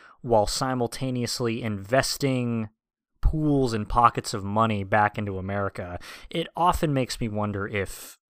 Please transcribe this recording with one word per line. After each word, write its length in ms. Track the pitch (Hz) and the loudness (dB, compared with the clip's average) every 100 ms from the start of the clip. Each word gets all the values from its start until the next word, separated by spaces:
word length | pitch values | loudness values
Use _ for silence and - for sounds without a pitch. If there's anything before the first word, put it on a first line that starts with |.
| - - | -20 -12
while 260 | 123 110 101 | 2 2 2
simultaneously 1160 | - 131 127 120 - 131 123 117 - 120 113 | 0 -2 0 -2 -2 -4 -2 -4 -2 -2 -2
investing 1080 | 117 101 98 131 - - 139 127 120 117 110 _ _ _ _ _ | -4 -6 0 2 2 0 0 0 0 -2 -4 _ _ _ _ _
pools 520 | - 156 151 143 127 | 2 4 4 4 2
and 140 | 113 104 | 0 -2
pockets 440 | 123 117 - - | 4 4 4 -6
of 100 | 110 | -6
money 400 | 98 107 113 104 | -2 2 2 2
back 340 | 95 107 104 - | 0 2 2 0
into 200 | 101 95 | -6 -6
America, 640 | 92 101 98 - 90 90 - - - | -4 -2 -4 -6 -10 -10 -12 -18 -8
it 180 | 175 165 - | -6 -6 2
often 380 | 175 170 165 | 2 4 2
makes 260 | 135 123 - | 0 -2 -2
me 80 | 117 | -4
wonder 400 | 104 104 101 101 | -2 -2 -2 -4
if 500 | 104 92 - - - _ | -2 -4 -6 -16 -20 _